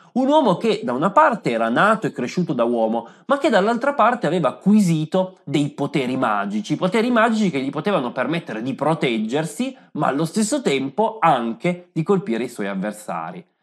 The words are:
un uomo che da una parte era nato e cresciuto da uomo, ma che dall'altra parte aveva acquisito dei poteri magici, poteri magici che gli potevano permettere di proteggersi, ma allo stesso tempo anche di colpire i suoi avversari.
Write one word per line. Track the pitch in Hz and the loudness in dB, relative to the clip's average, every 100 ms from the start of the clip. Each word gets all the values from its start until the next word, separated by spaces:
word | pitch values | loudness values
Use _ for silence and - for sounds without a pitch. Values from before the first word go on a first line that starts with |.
| - | -6
un | 226 262 | 0 4
uomo | 302 247 175 | 4 4 2
che | 226 196 | 0 -2
da | 123 | -2
una | 123 180 | -2 2
parte | 240 311 233 143 | 4 4 2 -2
era | 113 113 | 0 0
nato | 131 196 220 135 | 2 2 2 -2
e | |
cresciuto | - 120 - 160 | -4 -4 -2 -2
da | 127 | 0
uomo, | 117 120 110 117 - - - | 0 2 0 -2 -6 -16 -4
ma | 277 | 0
che | 320 | 2
dall'altra | 208 202 233 277 | 2 2 0 -2
parte | 285 220 240 160 | 2 2 2 -2
aveva | 147 131 | 0 -2
acquisito | - 190 214 185 156 156 185 185 - | 0 4 4 4 0 0 0 -2 -6
dei | - 143 143 | -4 -2 -2
poteri | - 139 156 127 131 | -2 -2 -2 -2 0
magici, | 123 104 101 107 - 151 | 0 0 -2 -4 -4 -2
poteri | 180 226 240 | 0 0 2
magici | 240 233 220 196 | 4 4 4 0
che | 135 | 0
gli | 135 | -4
potevano | 147 202 185 123 | -4 -2 -2 -2
permettere | 131 123 165 160 110 | -2 -2 -2 -6 -8
di | 127 | -6
proteggersi, | 123 143 160 139 113 107 139 160 - 254 - - | -2 -2 0 0 0 0 -2 -4 -4 -6 -6 -14
ma | 143 - | -4 -2
allo | 139 160 | 0 -2
stesso | 214 214 294 | 0 0 0
tempo | - 139 135 165 - - | 0 0 -2 -2 -2 2
anche | 165 131 117 110 175 175 - | 2 2 0 -2 -4 -4 -6
di | 160 | -6
colpire | 156 196 - 113 123 | 0 0 0 -4 -4
i | |
suoi | - 101 | -6 -6
avversari. | 98 104 104 - 85 82 90 - _ | -4 -6 -8 -10 -8 -8 -12 -18 _